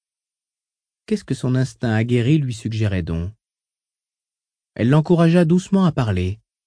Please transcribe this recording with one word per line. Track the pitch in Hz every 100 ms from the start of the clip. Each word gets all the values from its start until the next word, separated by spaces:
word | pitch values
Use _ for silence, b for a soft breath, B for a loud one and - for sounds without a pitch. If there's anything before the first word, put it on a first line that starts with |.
| _ _ _ _ _ _ _ _ _ _ -
Qu'est-ce | 208
que | -
son | 139 127 127
instinct | 127 - 120
aguerri | 110 117 123 117 160
lui | 131
suggérait | 110 110 110 107 95
donc ? | 82 82 90 - _ _ _ _ _ _ _ _ _ _ _ _ _ -
Elle | 113
l'encouragea | 151 151 170 165 175
doucement | 165 180 - 196
à | 175
parler. « | 151 110 90 92 107 _ _